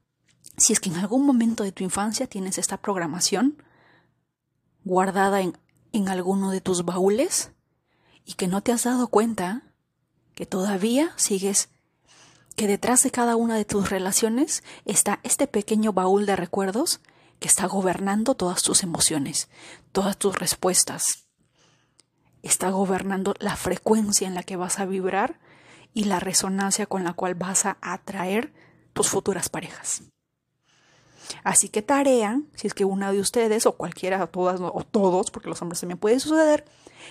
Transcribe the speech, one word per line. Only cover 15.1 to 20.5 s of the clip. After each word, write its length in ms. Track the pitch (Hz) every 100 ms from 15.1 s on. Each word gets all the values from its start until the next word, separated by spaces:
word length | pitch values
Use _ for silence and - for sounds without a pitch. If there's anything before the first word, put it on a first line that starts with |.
| 202
este 220 | - - 277
pequeño 460 | 208 202 214 220
baúl 320 | 190 185 202
de 120 | 202 190
recuerdos 640 | 202 196 196 202 339 - _ _ _ _
que 100 | 165
está 180 | - 180
gobernando 680 | 190 185 175 196 208 233
todas 280 | 262 180 180
tus 200 | - -
emociones, 680 | 180 160 - 156 139 - - - - - _
todas 240 | 196 202 196
tus 220 | 202 185
respuestas. 920 | 170